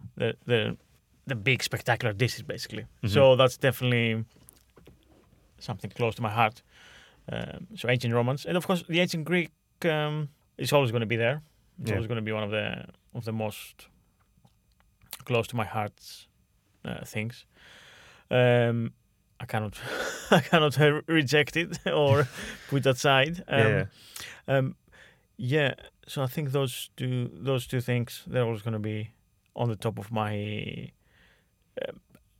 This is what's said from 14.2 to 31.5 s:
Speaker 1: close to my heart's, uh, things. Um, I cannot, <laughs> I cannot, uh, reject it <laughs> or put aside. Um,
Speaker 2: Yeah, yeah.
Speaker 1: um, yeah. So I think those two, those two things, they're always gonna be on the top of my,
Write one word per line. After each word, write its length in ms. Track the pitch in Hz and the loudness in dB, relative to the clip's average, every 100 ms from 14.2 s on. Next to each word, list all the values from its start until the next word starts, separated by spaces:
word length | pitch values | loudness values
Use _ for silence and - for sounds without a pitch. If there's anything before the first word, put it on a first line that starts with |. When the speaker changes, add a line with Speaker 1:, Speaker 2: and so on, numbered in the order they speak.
| _ _ _ _ _ _ _ _ _ - | _ _ _ _ _ _ _ _ _ -14
Speaker 1:
close 220 | - 120 110 | -2 0 0
to 80 | 123 | -2
my 80 | |
heart's, 640 | 104 113 104 - - - - _ _ _ _ _ | -4 -4 -6 -8 -20 -20 -20 _ _ _ _ _
uh, 200 | - - | -12 -10
things. 420 | - 110 110 123 - _ - - - - - - - | -10 -8 -8 -10 -20 _ -20 -20 -20 -20 -20 -20 0
Um, 640 | 127 123 120 117 117 117 - _ _ _ - | 4 6 6 4 2 -2 -8 _ _ _ -16
I 80 | 123 | -6
cannot, 320 | 110 107 - - - | -4 -6 -8 -8 -6
<laughs> 260 | - - - | -6 -6 2
I 100 | 185 | 4
cannot, 400 | - 170 151 135 | 4 4 4 4
uh, 220 | 151 143 - | 4 4 2
reject 500 | 160 131 151 147 156 | 2 4 4 2 0
it 220 | 170 170 - | -4 -4 -2
<laughs> 0 | |
or 420 | 147 143 139 139 - - - - | 2 6 4 2 -2 -12 -14 -4
put 180 | 139 131 | 0 2
aside. 580 | 127 147 135 143 170 - | 2 4 4 4 0 -2
Um, 120 | 139 | 4
Speaker 2:
Yeah, 240 | 110 101 98 - - - - - - | 4 4 0 -6 -20 -16 -16 -10 0
yeah. 80 | 135 | 0
Speaker 1:
um, 200 | 131 - _ - - _ _ - | 0 -4 _ -20 -20 _ _ -8
yeah. 380 | 123 156 143 - - _ - | -2 0 0 -2 -12 _ -12
So 160 | - | -4
I 40 | 131 | -4
think 240 | 147 147 | -2 -2
those 400 | 139 135 123 - - | 0 -2 -4 -12 -8
two, 340 | 127 127 120 | -4 -2 -4
those 340 | - 123 131 - | -6 -2 -2 -2
two 140 | 127 | -4
things, 420 | 120 123 120 - - | 0 -2 -2 -8 -6
they're 180 | 123 | -2
always 180 | 117 110 | -2 -2
gonna 160 | 110 110 | -4 -4
be 300 | 107 107 107 - _ _ _ | -4 -6 -8 -14 _ _ _
on 140 | - 120 | -4 -4
the 80 | 107 | -2
top 220 | 117 101 | -4 -6
of 120 | 104 | -6
my, 800 | 113 107 104 104 104 - - 123 _ _ _ _ _ _ | -4 -2 -2 -6 -6 -8 -10 -12 _ _ _ _ _ _